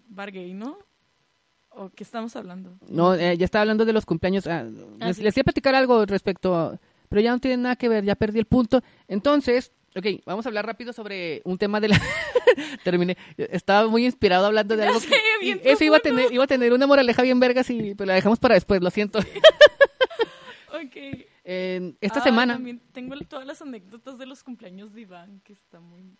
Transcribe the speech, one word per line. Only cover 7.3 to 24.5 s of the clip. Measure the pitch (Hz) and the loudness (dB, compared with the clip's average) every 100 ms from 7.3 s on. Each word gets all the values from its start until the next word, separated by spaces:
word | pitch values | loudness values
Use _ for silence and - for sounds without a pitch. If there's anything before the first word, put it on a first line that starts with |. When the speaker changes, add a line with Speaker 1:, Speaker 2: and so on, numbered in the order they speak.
Speaker 2:
no | 247 | 0
tiene | 262 254 | -2 -2
nada | 247 247 | -2 -2
que | 247 | 0
ver, | 220 | 0
ya | 196 | 0
perdí | 202 214 214 | -2 -2 -2
el | 220 | 0
punto. | - 233 254 - _ _ | 2 2 0 -2 _ _
Entonces, | 196 277 294 277 247 262 _ _ | -4 0 0 2 -2 -2 _ _
ok, | - 196 190 | -8 -6 -6
vamos | - 185 240 | -8 -8 -8
a | |
hablar | 208 | -8
rápido | 208 220 240 | -8 -10 -14
sobre | 233 208 196 175 147 | -14 -14 -10 -8 -8
un | - 185 | -8 -4
tema | 202 208 | -2 -2
de | 214 | 2
la, | 208 | 2
<laughs> | 494 605 622 571 - 381 302 269 | 2 -8 -4 -2 2 2 0 -8
terminé, | - 180 175 180 - 160 | -2 -2 -2 -4 -12 -10
estaba | - 180 - 196 226 | -6 -6 2 2 4
muy | 226 247 | 2 0
inspirado | 247 208 180 202 | 0 2 2 2
hablando | 214 208 | 0 0
de | 220 | 0
Speaker 1:
Ya | 214 | 0
Speaker 2:
algo | 494 | 0
Speaker 1:
sé, | 311 | 2
Speaker 2:
que, | 523 440 440 | 0 2 -2
y | |
Speaker 1:
bien | 370 381 | -2 -2
Speaker 2:
eso | 262 285 | 2 4
iba | 311 302 | 4 4
a | |
Speaker 1:
profundo. | 302 254 | 2 0
Speaker 2:
tener, | 254 | 0
iba | 247 | 0
a | 269 | 0
tener | 269 240 | 2 2
una | 247 277 | 2 4
moraleja | 285 254 233 | 4 4 2
bien | 254 254 | 2 4
vergas | 254 247 254 | 2 2 -2
y, | 240 214 | -4 -6
pero | 202 196 | -6 0
la | |
dejamos | 185 202 233 | 2 2 2
para | 254 | 4
después, | 208 - 196 | 4 4 0
lo | 175 | 0
siento. | 196 208 214 | -2 -4 -4
<laughs> | 196 - 539 - 571 - 539 - - 659 440 - - - _ | -6 6 6 8 6 8 0 2 -4 -2 -6 -6 -20 -20 _
Speaker 1:
Ok. | 311 294 - 277 262 - _ - | -14 -14 -18 -18 -18 -20 _ -10
Speaker 2:
En | 185 185 185 180 - | -8 -6 -6 -8 -8
esta | 202 220 | -6 0
Speaker 1:
Ay, | |
Speaker 2:
semana. | 254 233 247 | 2 2 2
Speaker 1:
también | 240 247 240 _ | -2 -8 -16 _
tengo | - 254 | -16 -14
el, | 277 - | -14 -14
todas | 294 262 | -16 -14
las | 311 | -16
anécdotas | 311 233 185 226 254 262 | -14 -18 _ -20 -20 -18
de | 262 | -18
los | 269 | -20
cumpleaños | - | -20